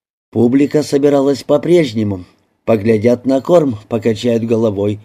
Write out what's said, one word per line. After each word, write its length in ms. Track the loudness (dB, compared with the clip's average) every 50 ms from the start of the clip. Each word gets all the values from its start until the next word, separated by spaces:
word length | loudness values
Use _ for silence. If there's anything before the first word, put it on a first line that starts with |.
| _ _ _ _ _ _
Публика 500 | -2 0 2 2 2 2 0 2 0 -2
собиралась 600 | -2 0 -2 0 2 2 2 2 2 0 -2 -2
по-прежнему. 800 | -2 -2 -2 0 2 2 2 2 2 0 -2 -4 -4 -4 -4 -6 -10 -16 _ _ _ _ _ _ _
Поглядят 600 | -2 -2 0 2 0 0 2 2 0 0 0 0
на 160 | -2 -2 -2
корм, 340 | 0 2 2 2 2 2 -2 -6 -8 _
покачают 540 | -6 -2 -2 -2 -2 -2 -2 -2 0 0 0
головой 540 | 0 0 0 0 0 -2 -2 -2 -2 -4 -6 -10